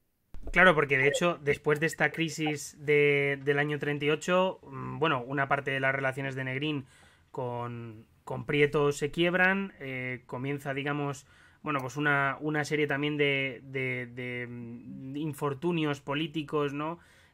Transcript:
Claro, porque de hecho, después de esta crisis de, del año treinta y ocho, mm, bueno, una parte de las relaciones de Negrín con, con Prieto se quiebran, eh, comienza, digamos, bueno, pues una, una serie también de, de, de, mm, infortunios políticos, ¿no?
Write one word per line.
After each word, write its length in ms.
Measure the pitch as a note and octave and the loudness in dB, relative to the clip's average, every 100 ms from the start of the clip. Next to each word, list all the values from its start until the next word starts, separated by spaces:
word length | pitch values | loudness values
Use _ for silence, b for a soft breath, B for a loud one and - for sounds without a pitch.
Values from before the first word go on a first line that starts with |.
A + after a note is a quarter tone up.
| _ _ _ - - | _ _ _ -10 0
Claro, 240 | F3 F#3 | 6 8
porque 240 | D#3 C#3 C3+ | 8 4 4
de 100 | C#3 | 4
hecho, 300 | - F3 D#3+ | 4 2 0
después 360 | C#3+ C#3 D3+ D3 | 0 0 2 2
de 80 | D#3+ | 2
esta 240 | - D3+ | 2 0
crisis 680 | D#3 D#3+ D3 D3+ D3 - - | 0 -4 -2 -2 -4 -8 -6
de, 600 | D3 D3 C#3+ C#3+ C#3 C#3 | 2 4 6 4 2 0
del 140 | C3+ C#3+ | 0 2
año 200 | D3 D3 | 0 -2
treinta 260 | D3 D3 | -2 -2
y 60 | C#3+ | 0
ocho, 500 | D#3 F3 F3+ F#3 - | 0 2 2 2 -2
mm, 340 | - C3 B2+ C3 | -10 -10 -8 -2
bueno, 240 | D#3 C3+ | 0 0
una 240 | B2 C#3+ C3+ | -2 -2 2
parte 220 | C#3 C3 | 0 0
de 100 | C3+ | 0
las 140 | C3+ | 2
relaciones 400 | C3+ C3+ C3 C3+ | 2 0 -2 -4
de 100 | C3 | -4
Negrín 400 | C3 C3 D#3 D3 C3+ b b b b | -6 -4 -2 -4 -6 b b b b
con, 760 | - B2 A#2+ A#2+ A#2+ A#2 A2 - _ | -8 -6 -6 -8 -8 -12 -16 -20 _
con 200 | - C3 | -10 -8
Prieto 480 | A#2 D3 D3 D3+ C#3+ | -2 4 4 4 2
se 180 | C#3+ C#3+ | 2 -2
quiebran, 640 | E3+ F3 F3+ F#3 G3 G3 - | 0 2 4 4 2 -2 -8
eh, 440 | C3+ C3 B2+ B2+ - | -10 -6 -6 -8 -8
comienza, 480 | B2+ C3+ C#3+ C#3+ | -6 -4 -4 -4
digamos, 520 | C3+ C#3+ D3 C#3+ C#3 - b b b | -4 -2 -2 -2 -6 -12 b b b
bueno, 180 | D#3 C#3+ | -4 -4
pues 160 | B2+ C#3+ | -4 -2
una, 400 | D3 C#3+ C#3 C3 | 2 4 2 0
una 240 | D3+ D3+ | -2 -2
serie 220 | D3 D3+ D3 | 0 0 0
también 300 | C#3 D3 D3 | 0 0 2
de, 440 | C#3+ C#3 C3+ A#2+ | 2 2 -2 -6
de, 420 | C3+ C3+ C3 B2 B2 | -8 -4 -2 -2 -6
de, 400 | A#2+ B2 B2 A#2+ | -8 -8 -6 -8
mm, 680 | A#2+ A#2 A#2 A2+ C3+ C3+ C#3+ | -10 -10 -12 -12 -12 -10 -6
infortunios 840 | D#3 C3+ D3 C3 E3+ E3+ D3+ C3+ | -4 -2 -4 -2 -2 0 0 -2
políticos, 760 | - C#3+ D#3+ D#3+ C#3+ D3+ C#3+ | -4 -4 -4 -6 -4 -2 -2
¿no? 240 | C#3+ D#3 E3+ b b b | -2 -6 -8 b b b